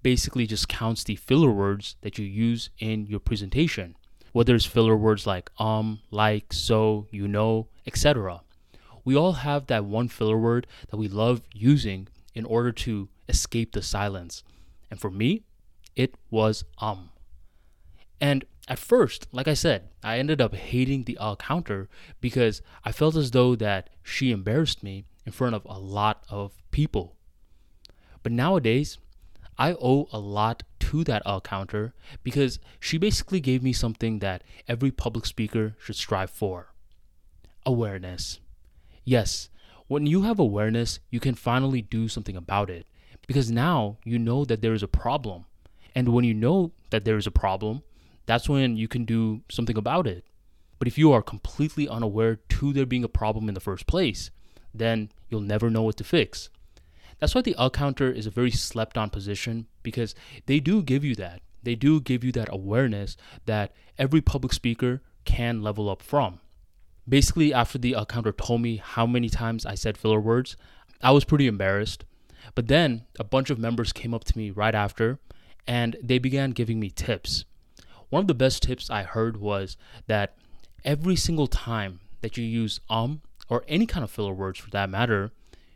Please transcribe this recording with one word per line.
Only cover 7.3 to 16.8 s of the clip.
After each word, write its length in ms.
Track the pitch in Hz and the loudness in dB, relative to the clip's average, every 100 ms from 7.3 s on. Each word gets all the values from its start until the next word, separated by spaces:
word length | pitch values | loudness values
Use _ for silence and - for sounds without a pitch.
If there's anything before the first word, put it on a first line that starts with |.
| 104 110 113 113 - - | 0 2 2 -2 -10 -8
et 80 | - | 0
cetera. 460 | 147 135 95 87 - - _ - - - - | 2 2 0 -8 -14 -20 _ -20 -20 -6 2
We 100 | 139 | 4
all 160 | 175 | 4
have 360 | 151 135 147 135 | 2 0 -2 0
that 180 | 113 101 | -2 0
one 240 | 107 120 | 0 -2
filler 280 | - 110 110 | 0 2 4
word 300 | 113 120 - - - | 4 2 0 -10 -10
that 80 | 107 | -6
we 100 | 107 | -4
love 340 | 98 113 123 - | 0 2 0 -4
using 560 | 101 117 147 117 95 98 - - - | 0 6 6 4 -6 -10 -18 -16 -10
in 80 | |
order 300 | 113 113 120 | -2 0 0
to 340 | 113 - 104 98 _ - | -2 -4 -4 -6 _ 0
escape 420 | - - 117 113 | 0 0 -2 -2
the 100 | 107 | -4
silence. 640 | - 101 104 95 87 - - - - - - | -4 -4 -4 -6 -12 -16 -20 -20 -20 -20 -18
And 80 | 107 | -8
for 100 | 104 | -8
me, 360 | 95 117 214 - - - - - - | 0 0 0 -4 -20 -20 -20 -10 -2
it 200 | 127 - - | -2 -4 -4
was 360 | 110 110 107 - | 2 2 0 -6
um. 320 | - | -8